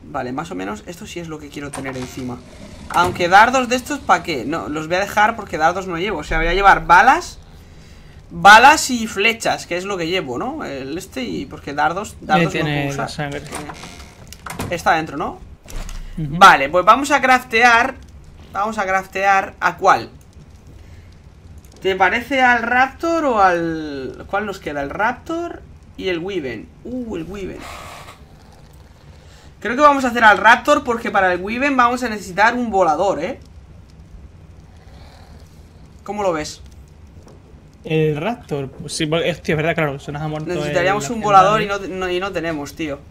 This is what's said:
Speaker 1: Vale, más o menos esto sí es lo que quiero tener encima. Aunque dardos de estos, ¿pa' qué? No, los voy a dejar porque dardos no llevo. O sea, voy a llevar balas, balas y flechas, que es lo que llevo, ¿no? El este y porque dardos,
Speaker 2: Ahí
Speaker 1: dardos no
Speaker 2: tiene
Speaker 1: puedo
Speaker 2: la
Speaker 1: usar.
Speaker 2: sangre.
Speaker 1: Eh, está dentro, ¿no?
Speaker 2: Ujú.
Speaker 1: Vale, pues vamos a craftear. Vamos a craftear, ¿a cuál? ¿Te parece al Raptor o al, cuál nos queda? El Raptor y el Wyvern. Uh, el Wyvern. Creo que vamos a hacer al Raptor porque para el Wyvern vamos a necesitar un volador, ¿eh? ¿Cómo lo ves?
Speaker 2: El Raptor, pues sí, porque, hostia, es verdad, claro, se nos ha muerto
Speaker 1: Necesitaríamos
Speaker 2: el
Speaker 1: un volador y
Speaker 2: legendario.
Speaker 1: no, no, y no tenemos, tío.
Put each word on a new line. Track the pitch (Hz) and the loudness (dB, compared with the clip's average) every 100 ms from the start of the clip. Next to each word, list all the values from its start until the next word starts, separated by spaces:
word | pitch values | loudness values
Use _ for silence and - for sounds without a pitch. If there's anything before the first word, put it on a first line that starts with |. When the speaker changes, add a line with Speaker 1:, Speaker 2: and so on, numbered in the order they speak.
Speaker 1:
Vale, | - 147 127 | -10 -10 -8
más | 135 165 | -8 -8
o | |
menos | 180 190 214 - | -8 -10 -10 -14
esto | 175 208 | -16 -14
sí | 175 | -14
es | 165 | -12
lo | 151 | -14
que | 147 | -14
quiero | 151 143 | -14 -12
tener | 135 135 131 | -10 -10 -10
encima. | 127 - 127 120 - - - - - | -12 -10 -10 -12 -16 -20 -20 -18 -6
Aunque | 165 180 180 175 | -2 0 0 4
dardos | 190 233 262 247 | 6 6 4 0
de | 247 | -4
estos, | 240 285 | -4 -10
¿pa' | - 180 | 0 0
qué? | 165 147 | 0 -6
No, | 127 160 104 | -4 -6 -6
los | 151 156 | -8 -4
voy | 180 | -4
a | |
dejar | 202 - 214 | -2 2 2
porque | 226 202 160 | 0 -10 0
dardos | 160 180 185 | 0 0 -6
no | 165 | -6
llevo. | 196 170 | -4 -6
O | |
sea, | - 165 | -4 -2
voy | 165 | 0
a | |
llevar | 180 196 165 160 | 4 6 4 6
balas, | 175 226 311 - - - - - - - - - - - | 6 6 4 -2 -16 -20 -20 -20 -20 -20 -20 -20 -20 -16
balas | 170 180 214 254 311 - | 4 10 10 10 6 0
y | 247 220 | -6 -6
flechas, | 190 220 226 160 139 - | -2 -2 0 -2 -4 -4
que | 175 | -8
es | |
lo | 190 196 | -6 -6
que | 165 | -2
llevo, | 185 143 120 | -4 -4 -6
¿no? | 226 311 | -6 -8
El | - 139 135 151 | -10 -10 -10 -10
este | - 262 | -10 -10
y | 247 160 143 | -8 -8 -10
porque | - - | -12 -10
dardos, | 143 151 175 220 - | -2 0 -2 -8 -14
Speaker 2:
Ahí | - | 0
Speaker 1:
dardos | 160 | 2
no | 165 | 2
Speaker 2:
tiene | 160 151 147 | 0 -2 -2
Speaker 1:
puedo | 143 139 | -4 -6
Speaker 2:
la | - | -8
Speaker 1:
usar. | |
Speaker 2:
sangre. | - 147 143 | -6 -8 -8
Speaker 1:
Eh, | 147 - 147 - - - - - - - - - - | -12 -12 -12 -16 -18 -18 -20 -20 -20 -20 -18 -12 -8
está | 170 208 | -4 0
dentro, | 165 156 143 | 0 -2 -8
¿no? | 214 370 - - - - - - - - | -8 -10 -18 -20 -14 -12 -10 -12 -12 -8
Speaker 2:
Ujú. | 147 165 | -6 6
Speaker 1:
Vale, | 190 156 139 | 6 6 4
pues | 175 | 2
vamos | 180 240 277 | 4 4 4
a | 277 | 2
craftear. | 254 254 - 226 247 233 254 262 - - - - - | 4 2 2 4 6 6 2 -4 -18 -20 -20 -20 -12
Vamos | - 208 220 | -6 -4 -4
a | 190 | -2
craftear, | 190 190 190 196 196 202 - | -2 -2 -2 2 2 0 -4
¿a | 175 170 | -4 0
cuál? | 185 135 107 - - - - - - - - - - - - - - - - - | 2 2 0 -16 -20 -20 -20 -20 -20 -20 -20 -20 -20 -20 -20 -20 -20 -20 -20 -6
¿Te | 190 | -4
parece | 190 381 269 240 269 | 2 2 2 -2 2
al | 254 240 | 4 4
Raptor | 233 247 269 262 330 330 294 | 2 2 0 0 -2 0 0
o | 220 | 4
al, | 190 175 170 160 151 139 135 - - | 4 4 -2 -6 -8 -10 -10 -12 -6
cuál | 196 208 | -6 -6
nos | 185 | -8
queda? | - 143 | -8 -6
El | 139 | -8
Raptor | 143 226 254 - 330 339 339 - - - - | -2 -4 -4 -8 -8 -8 -12 -18 -20 -20 -8
y | 190 | -6
el | 175 | -4
Wyvern. | 180 190 135 110 - - | -4 -6 -8 -10 -14 -18
Uh, | - 254 233 190 | -12 -10 -8 -10
el | |
Wyvern. | 165 202 185 - - - - - - - - - - - - - - - - - - - - - | -10 -10 -12 -12 -16 -16 -18 -18 -20 -20 -20 -20 -20 -20 -20 -20 -20 -20 -20 -20 -20 -20 -20 -12
Creo | 208 247 | -6 4
que | |
vamos | 294 277 | 4 6
a | 254 | 0
hacer | 233 | 4
al | 226 202 | 6 6
Raptor | 208 240 285 294 | 6 4 4 0
porque | 269 233 220 | 0 -4 -2
para | 202 185 | 2 2
el | 180 | 0
Wyvern | 190 240 277 262 | -4 -2 0 2
vamos | 240 247 | 2 2
a | 247 | -4
necesitar | 214 190 175 220 | -6 -8 0 2
un | 247 233 | 2 -2
volador, | 214 165 151 202 143 | 2 2 2 0 0
¿eh? | 180 - - - - - - - - - - - - - - - - - - - - - - - - - - - | -4 -8 -14 -20 -20 -20 -20 -20 -20 -20 -20 -20 -20 -20 -20 -20 -20 -20 -20 -20 -20 -20 -20 -20 -20 -20 -20 -20
¿Cómo | - 208 | -12 -4
lo | 190 | -2
ves? | 160 151 - - - - - - - - - - - - - | -2 -6 -12 -20 -20 -20 -20 -20 -20 -20 -20 -20 -20 -20 -20
Speaker 2:
El | - 160 156 147 | -2 0 0 -2
Raptor, | 180 240 - 147 135 | -6 -8 -8 -8 -8
pues | - 147 | -12 -12
sí, | - 156 | -6 -2
porque, | 165 151 | -2 -2
hostia, | 160 - | -4 -2
es | 156 | -2
verdad, | 156 | 0
claro, | 165 151 139 | -2 -2 -4
se | - | -10
nos | 143 | -8
ha | 156 | -6
muerto | 156 156 | -6 -6
Speaker 1:
Necesitaríamos | 175 147 147 180 208 - | -4 -2 0 0 0 -2
Speaker 2:
el | |
Speaker 1:
un | 233 | -4
volador | 214 196 190 214 | 4 6 6 2
y | 208 | 0
Speaker 2:
legendario. | 202 190 185 | -6 -6 -8
Speaker 1:
no, | 185 | -4
no, | |
y | 180 | -4
no | 196 | -4
tenemos, | 180 165 156 143 | -6 -6 -6 -8
tío. | - 156 135 - | -10 -10 -10 -14